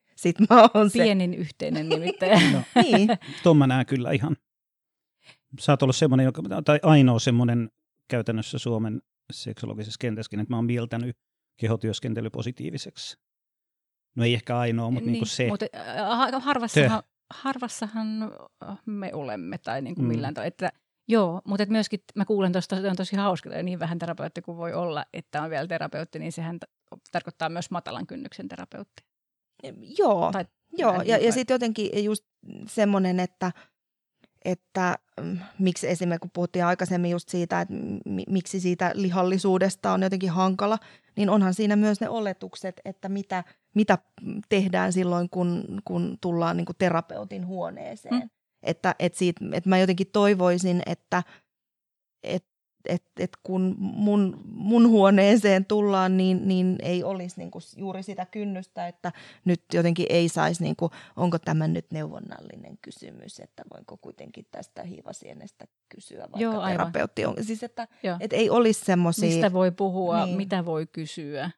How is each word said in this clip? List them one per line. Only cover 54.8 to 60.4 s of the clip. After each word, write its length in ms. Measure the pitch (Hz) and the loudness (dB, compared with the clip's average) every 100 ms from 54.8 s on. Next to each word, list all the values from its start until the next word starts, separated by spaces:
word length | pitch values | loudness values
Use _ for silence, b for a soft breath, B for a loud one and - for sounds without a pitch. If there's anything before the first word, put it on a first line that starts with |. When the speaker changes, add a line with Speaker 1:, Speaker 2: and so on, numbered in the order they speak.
| 233 | 8
Speaker 1:
huoneeseen 760 | 220 196 196 202 220 202 190 | 8 8 8 8 6 6 4
tullaan, 520 | 196 208 208 196 185 190 | 2 2 2 2 2 2
niin, 320 | 185 185 196 | 2 2 2
niin 280 | 185 185 180 | 2 2 0
ei 220 | - 180 | -2 -4
olisi 320 | 175 190 180 175 | -4 -6 -10 -12
niinku 200 | 175 170 | -14 -16
s-, 160 | - - | -18 -14
juuri 240 | 196 190 | -12 -12
sitä 240 | 190 185 185 | -12 -12 -10
kynnystä, 640 | 214 202 190 190 - 175 | -8 -8 -8 -12 -12 -12
että 240 | - 180 B B B | -10 -10 B B B
nyt 180 | - 175 - | -2 -2 0
jotenkin 320 | 170 170 170 - | 0 2 0 2
ei 180 | 170 170 | 2 2
saisi, 340 | - | 2